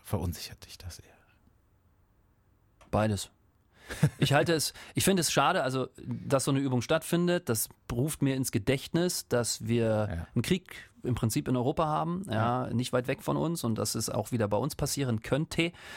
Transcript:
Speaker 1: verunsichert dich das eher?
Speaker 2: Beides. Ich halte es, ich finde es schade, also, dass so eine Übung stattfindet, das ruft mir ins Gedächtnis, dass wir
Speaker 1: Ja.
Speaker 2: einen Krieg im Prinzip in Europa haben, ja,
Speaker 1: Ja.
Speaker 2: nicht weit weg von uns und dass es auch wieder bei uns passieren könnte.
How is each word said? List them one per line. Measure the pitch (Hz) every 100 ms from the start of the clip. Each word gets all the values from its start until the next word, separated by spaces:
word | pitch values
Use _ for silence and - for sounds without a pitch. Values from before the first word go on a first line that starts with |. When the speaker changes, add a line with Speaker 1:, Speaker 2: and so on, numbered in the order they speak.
Speaker 1:
verunsichert | - 101 87 78 - - -
dich | -
das | 90 -
eher? | - - _ _ _ _ _ _ _ _ _ _ _ _ _ _ _ _ -
Speaker 2:
Beides. | 104 107 101 - _ _ _ _ _ - - 156 -
Ich | 147
halte | 139 165
es, | 160 - - -
ich | -
finde | 185 190
es | 156
schade, | - 143 180
also, | 131 131 127 - -
dass | 117 113 135
so | -
eine | 139
Übung | 139 127
stattfindet, | - 160 - 170 175 175 -
das | 113 - - -
ruft | 120 151 -
mir | 139 131
ins | 127
Gedächtnis, | 113 101 139 - 165 175 - -
dass | 123 113 - 110
wir | 117 113
Speaker 1:
Ja. | 107 104 85 85
Speaker 2:
einen | -
Krieg | - 185 - - - -
im | -
Prinzip | 117 113 143 139
in | 127
Europa | 123 156 156
haben, | 151 160 175 190
ja, | 107 117 123 127
Speaker 1:
Ja. |
Speaker 2:
nicht | 113 123
weit | 127 123
weg | 139
von | - 143
uns | 156 170
und | 117 107
dass | 110
es | 117 113
auch | 117 104
wieder | 120 104
bei | 104
uns | 135
passieren | - 143 - 131 110
könnte. | - 135 160 - 165 - -